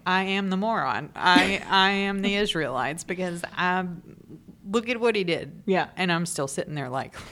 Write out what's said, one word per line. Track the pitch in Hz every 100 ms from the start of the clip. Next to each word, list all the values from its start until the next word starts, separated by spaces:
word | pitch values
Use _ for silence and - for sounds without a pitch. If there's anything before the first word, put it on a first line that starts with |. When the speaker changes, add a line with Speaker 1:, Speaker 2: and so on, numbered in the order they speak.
| -
Speaker 1:
"I | 185
am | 190 196 196
the | 185
moron. | 220 214 131 107 151 -
I, | 180 180 185 196
Speaker 2:
<laughs> | -
Speaker 1:
I | 190 190
am | 196 196 196
the | 196 202
Israelites | 208 165 139 127 123 160
because | - 180 180 175 - -
I, | 180 185 185 175 - - - 156 - - 196
look | 226 233
at | 233
what | 233 214
he |
did. | 180 160 143 - -
Speaker 2:
Yeah. | 185 147 -
Speaker 1:
And | 180
I'm | 170 170
still | - 139
sitting | - -
there | 151 127
like, | 131 127 - -